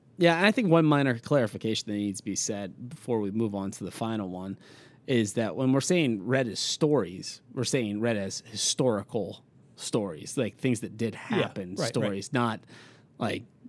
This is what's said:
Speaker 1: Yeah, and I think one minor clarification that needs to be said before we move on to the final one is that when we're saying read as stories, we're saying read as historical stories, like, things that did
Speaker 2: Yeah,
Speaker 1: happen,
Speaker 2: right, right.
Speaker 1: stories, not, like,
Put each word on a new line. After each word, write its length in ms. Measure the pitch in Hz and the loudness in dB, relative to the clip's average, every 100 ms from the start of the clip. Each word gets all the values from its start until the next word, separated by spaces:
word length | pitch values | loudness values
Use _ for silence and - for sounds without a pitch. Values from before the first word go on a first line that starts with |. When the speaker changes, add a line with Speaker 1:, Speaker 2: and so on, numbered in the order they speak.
| _ - | _ 4
Speaker 1:
Yeah, 200 | 170 165 | 4 6
and 80 | 202 | 4
I 60 | |
think 180 | 220 202 | 4 6
one 160 | 165 156 | 6 8
minor 320 | 143 139 117 | 6 4 0
clarification 720 | - 143 107 98 113 107 - | 0 2 2 0 -2 -2 -2
that 60 | 104 | -2
needs 220 | 104 98 | -2 -4
to 40 | - | -6
be 100 | 95 | -4
said 540 | - 104 98 - 120 | -4 -4 -8 -12 -14
before 300 | - - 117 | -10 -2 -2
we 120 | 101 | 0
move 220 | 107 113 | 0 0
on 180 | 101 98 | -2 -4
to 120 | - | -6
the 80 | 95 | -10
final 380 | - 113 110 92 | -6 -4 -4 -6
one 280 | 92 95 - - - - - - | -8 -8 -10 -14 -20 -20 -14 0
is 260 | 123 107 | 2 2
that 220 | - 110 85 | 0 -2 0
when 160 | 131 | 2
we're 80 | 135 | 2
saying 440 | - 180 143 107 92 | 4 4 4 0 0
read 220 | 131 123 | 0 0
as 120 | 95 | -2
stories, 840 | - - 156 147 87 92 - - - | -4 0 2 2 0 -6 -12 -14 -12
we're 100 | - 117 | -6 -2
saying 340 | 135 107 104 | 0 0 0
read 160 | 117 107 | 0 0
as 240 | 98 - - | -4 -8 -10
historical 920 | 107 - - 127 104 101 117 101 - - _ - - | -4 -2 2 2 2 -2 -4 -6 -8 -18 _ -20 -14
stories, 640 | - 123 98 76 - - | -4 -2 -2 -6 -8 -4
like, 200 | 110 - | -4 -2
things 220 | 131 120 | 0 0
that 160 | 101 110 | -2 -4
did 160 | 113 | -4
Speaker 2:
Yeah, 60 | 101 - 202 | -6 -4 -2
Speaker 1:
happen, 340 | 107 - 92 | -2 -4 -8
Speaker 2:
right, 80 | 95 | -4
right. 80 | - | -2
Speaker 1:
stories, 420 | 120 104 98 - | 0 -2 -2 -4
not, 280 | 123 120 110 - - - - _ - | 0 0 -2 -10 -20 -20 -20 _ -6
like, 240 | 110 101 - _ | -4 -4 -8 _